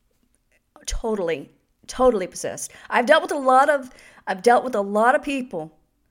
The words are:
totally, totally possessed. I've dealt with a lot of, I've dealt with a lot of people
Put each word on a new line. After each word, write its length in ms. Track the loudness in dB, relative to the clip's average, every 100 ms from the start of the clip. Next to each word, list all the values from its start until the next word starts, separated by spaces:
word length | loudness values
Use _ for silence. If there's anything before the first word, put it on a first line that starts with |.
| _ _ _ _ _ _ _ _ -8
totally, 640 | -6 -4 -2 -2 -4 -8 _ _ _ -10
totally 400 | 2 2 2 -2
possessed. 420 | -8 -10 -10 -14 -16 -2
I've 180 | 0 4
dealt 160 | 2
with 100 | 2
a 60 | -2
lot 300 | 2 4 4
of, 220 | 0 -4 -20 -20 -14 -10
I've 120 | 0
dealt 220 | 2 2
with 140 | 2 -4
a 40 |
lot 360 | -2 0 2 2
of 80 |
people 520 | -2 -6 -6 -10 -12 _ _ _ _